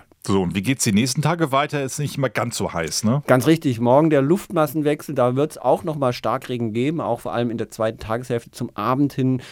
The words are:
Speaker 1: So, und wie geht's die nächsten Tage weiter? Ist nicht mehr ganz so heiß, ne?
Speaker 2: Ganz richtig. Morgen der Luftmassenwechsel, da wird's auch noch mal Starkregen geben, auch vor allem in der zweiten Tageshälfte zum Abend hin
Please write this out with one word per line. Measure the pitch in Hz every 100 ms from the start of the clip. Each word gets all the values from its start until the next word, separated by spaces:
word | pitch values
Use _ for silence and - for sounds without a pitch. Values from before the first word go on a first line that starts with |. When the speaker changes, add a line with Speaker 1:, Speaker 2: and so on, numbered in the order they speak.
| - _ -
Speaker 1:
So, | 98
und | 87 92
wie |
geht's | 101 135
die | 120
nächsten | 101 131 -
Tage | 147 170 156
weiter? | 135 147 147
Ist | 135 -
nicht | 147 143
mehr | 131
ganz | - 117 -
so | 90
heiß, | 85 80 -
ne? | 107 143 -
Speaker 2:
Ganz | 127 139
richtig. | 165 147 113
Morgen | 120 135 160
der | 143
Luftmassenwechsel, | 135 196 - 170 151 160 147 147 -
da | 131 123 131
wird's | 151 -
auch | 127 151
noch | 165 151
mal | 131
Starkregen | 123 110 127 - 123 117
geben, | 110 139 160
auch | 104 117
vor | -
allem | 107 120
in | 110
der | 107
zweiten | - 110 117
Tageshälfte | 110 117 127 117 -
zum | - 120
Abend | - 107 135 143
hin | - 131 127 -